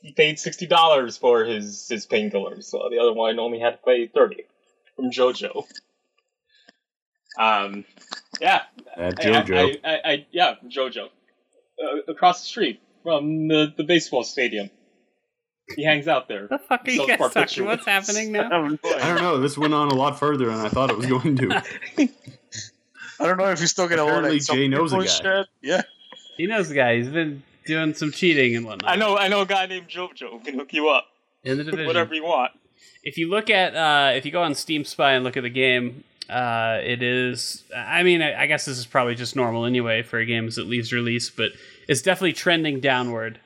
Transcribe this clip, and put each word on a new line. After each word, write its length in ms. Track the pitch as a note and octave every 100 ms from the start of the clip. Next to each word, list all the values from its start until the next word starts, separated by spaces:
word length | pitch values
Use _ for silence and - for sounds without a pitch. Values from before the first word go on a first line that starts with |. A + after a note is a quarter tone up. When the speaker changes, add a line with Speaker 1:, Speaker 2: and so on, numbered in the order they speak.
Speaker 1:
he 100 | D3+
paid 260 | - D#3 D#3
sixty 300 | E3+ - E3+
dollars 480 | E3+ D#3+ D3 A#2+ G#2+
for 280 | B2+ A#2+ A2+
his, 420 | G#2+ G#2 G2+ -
his 180 | A2+ -
painkillers, 600 | A2+ G#2+ G2+ G2 G2+ -
so 220 | - A#2+
the 80 | A#2
other 140 | A#2
one 260 | A2 A2+ A2+
only 200 | A#2 A#2
had 120 | A#2
to 60 | A#2 -
pay 220 | B2 A#2
thirty 360 | D3 A#2 - - _ _ _ _ -
from 160 | B2+
JoJo. 540 | B2 B2+ B2 G#2 - - - _ _ _ _ _ _ _ _ _ _ _ _ _ _ _ -
Um, 460 | A2 G#2+ G2 G2+ G2+ _ - - _ -
yeah. 200 | F3+ F#3 - - - -
Speaker 2:
That 220 | F2 F2+
Speaker 1:
I, 40 |
Speaker 2:
JoJo. 540 | G2+ A2+ F#2+ F2+ F#2 -
Speaker 1:
I, 60 | D#3+
I, 220 | D#3 D#3+
I, 140 | C#3+ -
yeah, 240 | E3+ E3+ A2 B2
JoJo. 380 | B2+ C3 A2+ G2 _ _ _ _ _ _ -
Uh, 300 | D3+ C#3+ C#3+
across 300 | D#3 F3+ F3
the 60 | -
street 340 | - E3 G#2 _ _
from 440 | E3+ D#3 D3 D#3 D#3
the, 260 | D#3 D3+ -
the 80 |
baseball 400 | D#3 E3+ - C3+
stadium. 460 | A2 - A#2+ G#2+ G2+ _ _ _ _ _ _ _ _ _ _ -
He 100 | D#3
hangs 220 | D3 C#3+
out 180 | E3 -
there. 200 | G#2 G2+
Speaker 3:
The 100 | C#4+
fuck 260 | - A#3+ A#3+
are 60 |
you 60 | B3
Speaker 1:
Sells 100 | C4
Speaker 3:
guys 100 | A#3
talking? 440 | B3 - E3+ -
Speaker 1:
barbiturates. 20 | G3
Speaker 3:
What's 200 | A#3 -
happening 460 | G3 G#3 G#3 A3
now? 160 | G#3+ A3+
Speaker 4:
<laughs> 20 |
I 100 | E3+ D3
have 40 | D3+
no 60 | - D3
Speaker 2:
I 120 | D3
don't 140 | E3+
know. 160 | F3 C#3+
This 180 | C#3+ C#3
went 160 | D3+
on 160 | D3+ D3
a 60 | C3
lot 240 | C#3+ C#3
further 280 | D3 C#3+ A#2+
than 80 | A2+
I 80 | G#2+
thought 220 | B2+ C3+
it 80 | A2
was 80 | B2+
going 320 | B2+ D#3 C3+
to. 260 | C3 - - - - -
Speaker 4:
<laughs> 120 | C4+ - - - _ - - _ _ - - -
I 60 | E3+
don't 120 | F#3
know 80 | F#3+
if 80 | E3+
he's 140 | E3
talking 200 | - F3
about, 140 | E3+ D3+
Speaker 2:
Apparently, 240 | D3+ D3
Speaker 4:
like, 80 | D3
some 140 | C#3+ C#3
Speaker 2:
Jay 100 | C#3
knows 240 | C3+ E3
a 40 | C#3
Speaker 4:
people 80 | F#3
Speaker 2:
guy. 300 | - F#3+ G3
Speaker 4:
shit. 60 | G3 _
Yeah. 200 | C4 F3+ - _ - - - -
Speaker 3:
He 100 | F3
knows 240 | A3 E3
a 20 | C#3+
guy. 220 | B2 A#2+
He's 100 | B2
been 360 | D#3 D#3 C#3+ - _ -
doing 280 | D#3+ D#3+
some 180 | D3+ D3+
cheating 440 | - F3+ D3 B2+ A#2
and 100 | A2+
whatnot. 240 | G2+ -
Speaker 1:
I 40 | F#3
know, 200 | G#3+ G3+
I 120 | G3
know 140 | G3+
a 40 | F#3+
guy 220 | G3 F#3
named 200 | F#3 E3+
JoJo 440 | E3+ F3+ C#3 B2
who 80 | A#2
can 160 | C3 C3+
hook 180 | C#3
you 160 | D#3 D3+
up 160 | C3 - _ _ _
Speaker 3:
In 140 | B2+ C3+
The 60 |
Speaker 1:
with 20 | D3+
Speaker 3:
Division. 140 | D#3 D#3
Speaker 1:
whatever 280 | E3+ E3 D#3
you 80 |
want. 280 | D#3+ D3+ B2 _ _ _ - _
Speaker 3:
If 140 | D3 C#3+
you 120 | E3
look 200 | G3+ A3
at, 240 | G3+ F3+ D3+
uh, 380 | D#3 D3 C#3 B2+
if 100 | C#3
you 60 |
go 100 | E3+
on 140 | E3+ C#3
Steam 280 | - D3+
Spy 300 | C#3 - C#3
and 100 | C3
look 140 | B2+ B2
at 60 |
the 60 | A#2+
game, 540 | B2+ C3 B2 B2 B2+ - _ -
uh, 500 | A#2+ B2 A#2 A2+ A2
it 200 | - A#2+
is, 600 | B2 B2 B2+ A#2+ - - _ A2
I 260 | A2 E3
mean, 180 | F3+ F3
I, 180 | D3+ G#2+
I 60 | C#3+
guess 180 | D3+ -
this 120 | B2
is 80 | A#2+
probably 260 | C#3 B2 A#2+
just 200 | A#2+ C#3
normal 300 | A#2+ A2+ A#2
anyway 360 | B2 A#2 A2+
for 160 | A2+ A#2
a 80 | A2+
game 220 | A#2 A2+
as 100 | A2+
it 80 | G2
leaves 260 | A#2+ A#2
release, 380 | B2 A#2 A#2 -
but 220 | - A2 - - - -
it's 140 | C#3
definitely 320 | F#3+ F3+ F#3
trending 460 | D3 F#3 E3+ D#3 C3+
downward. 600 | C3+ B2+ B2 A2+ A2+ A2+